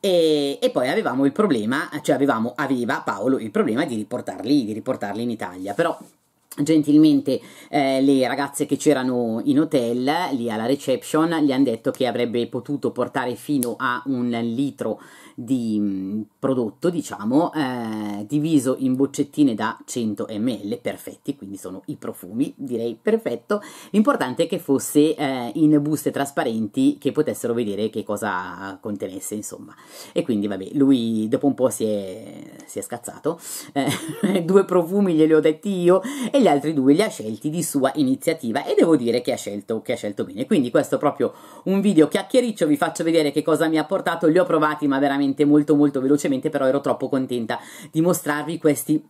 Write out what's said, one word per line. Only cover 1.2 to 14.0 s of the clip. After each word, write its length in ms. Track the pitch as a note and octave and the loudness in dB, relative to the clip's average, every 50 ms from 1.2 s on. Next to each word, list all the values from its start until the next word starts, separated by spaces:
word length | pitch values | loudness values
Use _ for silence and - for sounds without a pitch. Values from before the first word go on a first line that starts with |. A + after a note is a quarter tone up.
| C#3 | 2
il 60 | C4+ | 2
problema, 580 | C4+ - G#3+ G3 D3 A2+ G#2 A2 B2+ D3 F3 E3+ - C#3+ | 2 2 2 2 2 0 0 -2 -2 -2 -2 -4 -8 -8
cioè 140 | - - D3 | 0 0 2
avevamo, 380 | B2+ C#3+ C#3 B2 A2+ A2 A#2+ - | 2 2 2 2 0 -2 -4 -4
aveva 460 | - D3 C3 C3+ B2 A#2+ A2 C#3 - | -4 -4 -2 -2 -2 -2 -2 -4 -4
Paolo 360 | - - G#2 G2 G2+ B2+ C3+ | -4 -6 -6 -2 0 0 0
il 140 | A2 A2 A2 | 0 -2 -4
problema 340 | - - G#3+ C3+ G#2+ B2 E3+ | -2 0 0 0 0 -2 -2
di 100 | D#3 A#2+ | -2 -4
riportarli, 720 | G#2+ G#2+ - - A#2 G#2+ - G2+ - - A2+ C#3+ D3 A#2+ | -6 -6 -6 -8 -8 -8 -8 -10 -8 -2 0 2 2 2
di 80 | G#2 A2 | -2 -6
riportarli 480 | G#2+ G#2 C3 B2+ B2 - G2+ G2+ G#2+ | -6 -4 -6 -6 -4 -6 -8 -6 -6
in 80 | A#2+ A#2+ | -6 -6
Italia, 440 | A#2 - A2 F2+ F2 F#2 F#2 G2+ - | -6 -6 -8 -10 -10 -10 -10 -8 -2
però 240 | - E3+ E3 - - - - _ _ _ _ _ _ _ _ - - D3 | -2 -2 -2 -2 -6 -12 -20 _ _ _ _ _ _ _ _ -6 -4 0
gentilmente, 760 | D3 D#3+ D#3 C#3+ D3 D3 D3+ D#3 D#3 D3 C#3 C3 - C3 - - - - - - - | 2 4 2 4 4 4 6 6 6 6 4 2 0 -4 -4 -4 -10 -20 -20 -16 -4
eh, 320 | - D3 C#3 C3+ C3+ C3+ | -2 -2 0 0 0 2
le 260 | C3+ C#3 C#3 C3+ C3 | 2 4 4 4 2
ragazze 380 | B2 C3+ C#3 C#3 C3+ - - D3 | 0 0 -4 -4 -6 -4 -6 -2
che 120 | - C#3+ | -2 -2
c'erano 640 | C3 - D#3 C#3+ B2+ B2+ B2+ B2+ B2 A#2+ A2+ A2 A#2 - | 0 2 2 2 2 2 -2 0 0 0 -2 -2 -2 0
in 140 | C#3+ C#3+ C3+ | 2 2 2
hotel, 500 | D#3+ D#3 - C3+ A#2+ A#2 A#2+ B2 B2+ C3 D3+ E3+ F3+ D3 | 2 2 0 0 0 0 -2 0 0 0 0 0 -2 -2
lì 180 | C3+ B2+ A#2 A#2 | -4 -4 -4 -4
alla 160 | A2 G#2+ A2+ | -4 -2 0
reception, 640 | B2 C#3 C#3 - C#3 B2+ A2 - - - D#3 D#3+ E3+ E3 D#3+ | -2 -2 -2 0 -2 -2 -2 -2 -2 0 2 2 2 2 2
gli 100 | D3 C#3+ | 2 2
han 120 | C3 C3 C#3 | 4 2 2
detto 280 | B2 A2+ A2+ _ C3+ | 2 0 -2 _ -4
che 160 | B2+ - C3 | -2 0 -2
avrebbe 400 | A#2+ A#2 B2 A#2+ A#2 A2 A#2+ A#2 | 0 0 0 -2 0 0 -2 -2
potuto 440 | A2+ - B2+ A2 - D3 C3+ - A#2+ | -2 -4 -8 -6 -4 -6 -2 -2 -2
portare 440 | - - A#2+ A2+ - C3+ B2 B2+ A#2+ | -2 -2 -4 -2 -2 -4 -4 -4 -6
fino 400 | - - - D3+ C#3 A#2+ A#2+ A2 | -8 -4 -2 -2 0 0 -2 -4
a 240 | - C3 B2+ B2 B2 | -4 -2 -2 -2 -2